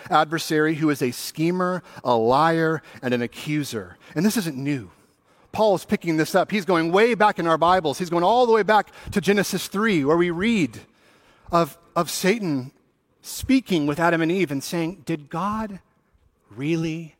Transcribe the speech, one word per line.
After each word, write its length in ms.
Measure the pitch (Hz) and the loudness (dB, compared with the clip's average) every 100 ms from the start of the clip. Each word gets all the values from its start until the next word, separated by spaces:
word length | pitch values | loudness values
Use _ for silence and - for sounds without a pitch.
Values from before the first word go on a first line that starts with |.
| - | 0
adversary 640 | 160 156 156 - 156 156 | 2 2 -2 -2 0 0
who 160 | 156 156 | 0 0
is 100 | 139 | 0
a 80 | 127 | -2
schemer, 720 | - - - 165 185 180 180 - - | -4 -10 -2 -2 0 -2 -4 -8 -6
a 120 | 127 | 0
liar, 680 | 117 113 135 160 165 160 160 - - | 2 4 4 2 2 0 -2 -8 -8
and 120 | 127 | -2
an 80 | 123 | -2
accuser. 720 | 120 - 156 151 139 113 90 - - | -4 -8 -6 -4 -4 -8 -10 -18 -10
And 100 | 151 | -2
this 140 | 202 226 | 0 0
isn't 200 | 165 131 | -4 -6
new. 340 | 139 139 92 _ _ _ _ _ _ | -4 -4 -8 _ _ _ _ _ _
Paul 220 | - 214 | 0 2
is 100 | 175 | 0
picking 340 | - 202 170 160 | -2 -4 0 0
this 180 | 151 | 2
up. 160 | 190 165 | 0 0
He's 140 | 208 | -2
going 260 | 165 170 165 | 0 0 2
way 240 | 185 233 | 4 4
back 240 | 208 208 190 | 4 2 2
in 80 | 170 | 0
our 100 | 156 | 2
Bibles. 400 | 165 185 156 131 | 4 4 2 -4
He's 140 | 175 | -2
going 140 | 170 | 0
all 200 | 175 240 | 2 4
the 80 | 247 | 4
way 80 | 220 | 4
back 300 | 196 214 - - - | 4 2 2 -10 -6
to 100 | 202 | -2
Genesis 460 | 170 202 175 180 - | 2 0 0 -4 -6
three, 380 | 196 226 175 | -2 0 2
where 120 | 135 170 | 2 2
we 120 | 175 | 2
read 500 | 165 214 220 135 110 - _ _ _ _ _ - | 0 0 0 0 -4 -20 _ _ _ _ _ -2
of, 280 | 170 160 - _ | 0 0 -6 _
of 160 | 170 165 | -4 -4
Satan 600 | - 185 226 185 139 131 _ _ _ _ _ | -2 0 0 0 -4 -6 _ _ _ _ _
speaking 680 | - - - 262 - 175 147 | -16 -8 0 0 2 -2 0
with 120 | 143 | 0
Adam 220 | 170 165 | 2 2
and 100 | 160 | 0
Eve 200 | 190 151 | 0 -2
and 120 | 139 | -4
saying, 400 | - 175 160 190 | -6 -4 -6 -8
"Did 240 | 156 165 139 | -8 -8 -6
God 500 | 165 196 220 220 190 _ _ _ _ _ _ _ | -6 -4 -6 -8 -12 _ _ _ _ _ _ _
really 640 | 107 143 165 165 160 160 | -8 -4 -2 -2 -6 -12